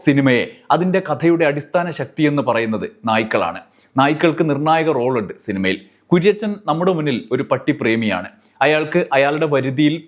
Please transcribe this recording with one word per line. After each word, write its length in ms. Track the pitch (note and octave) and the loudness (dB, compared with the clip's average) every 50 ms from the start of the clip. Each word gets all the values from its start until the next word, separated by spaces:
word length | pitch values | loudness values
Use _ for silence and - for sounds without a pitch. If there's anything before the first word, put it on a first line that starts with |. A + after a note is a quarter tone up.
| - | 0
സിനിമയെ, 380 | D3+ C#3 C#3 C3+ C3+ B2 A2+ F2+ - - - _ - C#3 | 2 2 4 4 4 2 2 0 -2 -8 -10 _ -2 0
അതിൻ്റെ 260 | D#3+ F3+ F#3 F3+ F#3+ F#3 - | 0 2 0 0 0 -2 -2
കഥയുടെ 360 | D3 B2+ D#3 E3+ E3+ E3 E3 D3 | -2 0 2 2 2 4 2 0
അടിസ്ഥാന 380 | C#3+ D3 C#3+ - - F3+ E3+ F3 D3 - | 0 -2 -4 -4 -2 -2 -2 -4 -6 -8
ശക്തി 220 | C3+ - - - D3+ D3 | -10 -8 -4 0 0 0
എന്ന് 120 | - F#2+ - B2 | 2 0 0 0
പറയുന്നത് 360 | A2+ A2+ A#2 A2+ A2 G2+ F2+ - - _ - A2+ | 0 0 0 -2 -2 -4 -6 -8 -10 _ -4 0
നായ്ക്കളാണ്. 520 | A2 A2+ A2+ A2 - G#2+ F2+ E2 E2+ F#2 - _ _ _ _ _ - C3 | 0 0 0 0 0 -2 -2 -2 -4 -8 -14 _ _ _ _ _ -2 0
നായ്ക്കൾക്ക് 440 | C3+ C#3+ D#3 D3+ F3 E3 D3 D3 F3 D#3 | 2 2 2 2 0 0 2 0 0 -2
നിർണായക 400 | C#3+ C#3 D3+ D#3 D#3+ E3 D#3+ D#3+ D3 B2+ | -2 -2 0 0 0 2 2 0 0 0
റോളുണ്ട് 340 | A#2+ B2+ C3 A#2 G#2 F2 - - - | 0 0 -2 -2 -4 -6 -10 -12 -8
സിനിമയിൽ. 340 | - G2 F#2+ F#2+ F#2+ F#2+ G2 - _ _ _ _ - | -6 -4 -2 -2 -2 -2 -4 -6 _ _ _ _ 0
കുര്യച്ചൻ 400 | F3+ F3 D#3+ G#3 G3 G#3 A3 G#3 G#3 G3 - D#3+ | 2 2 4 2 2 0 -2 -6 -6 -4 -4 -4
നമ്മുടെ 240 | D3+ E3 F3+ F#3+ F3+ | -2 0 0 0 0
മുന്നിൽ 220 | D#3+ D3+ D3 B2+ G#2+ - - B2 | 0 0 -2 -2 -4 -4 -4 -4
ഒരു 80 | B2+ C3 - | -4 -2 -2
പട്ടിപ്രേമിയാണ്. 800 | C#3 B2+ - D#3 C#3 - A#2 A2+ A2+ A2+ A2+ G#2+ F#2+ F2+ F#2 - - _ _ _ _ - C3 | -4 -2 -2 -2 -2 0 0 0 0 0 0 -2 -2 -4 -6 -10 -16 _ _ _ _ 0 2
അയാൾക്ക് 360 | D3 D#3 D3+ D#3 D3+ E3+ F3 E3+ - C#3+ | 2 2 2 0 0 0 -2 0 0 2
അയാളുടെ 300 | C3+ C#3 C#3+ D3+ D#3 D#3+ D3+ C#3+ | 2 2 2 0 0 0 0 0
വരുതിയിൽ 400 | C3+ B2+ C3+ C3 C3+ D3+ D3 D#3 E3+ - | 0 0 0 0 2 2 2 0 -2 -4